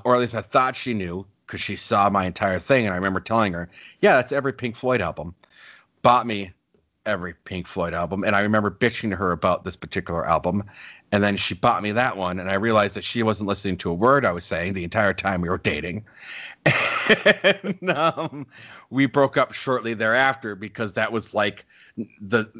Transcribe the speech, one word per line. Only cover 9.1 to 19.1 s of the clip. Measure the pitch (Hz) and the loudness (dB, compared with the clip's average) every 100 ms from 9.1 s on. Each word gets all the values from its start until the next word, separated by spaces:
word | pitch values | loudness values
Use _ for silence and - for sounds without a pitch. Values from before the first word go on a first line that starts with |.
| 90 | -2
her | 92 | -2
about | 82 95 87 | 0 0 0
this | 87 - | -4 -12
particular | 78 95 90 85 - | -10 -8 -6 -4 0
album. | 80 87 101 101 - - - _ | 0 0 -2 -4 -12 -20 -20 _
And | 104 | 2
then | 101 98 | 2 0
she | - 87 | -4 0
bought | 120 98 | 2 2
me | 104 | 0
that | 107 127 95 | 0 0 -2
one. | 90 92 | -4 -4
And | 92 | -2
I | |
realized | 98 113 107 101 101 | -2 2 4 2 0
that | |
she | - 120 | -6 -2
wasn't | 110 101 101 | 0 0 -2
listening | 98 98 90 | -4 -4 -4
to | - | -4
a | |
word | 85 117 139 113 | 0 4 4 2
I | |
was | 87 - | -2 -4
saying | 82 90 | -4 -4
the | 95 | -4
entire | 85 113 101 | -4 0 0
time | 92 98 92 | 0 -2 -2
we | 85 | -2
were | 90 | -2
dating. | 104 76 82 95 110 - - - - - - | -2 -4 -4 -8 -12 -18 -18 -16 -16 -2 0
<laughs> | - - - - 214 214 196 190 | 0 0 -2 0 2 4 2 2
And, | 196 190 180 180 | 0 -2 -6 -4
um, | 143 160 - 160 143 135 - - - - | 0 0 -2 -6 -10 -16 -18 -20 -20 -6
we | 127 | 0
broke | 139 | 2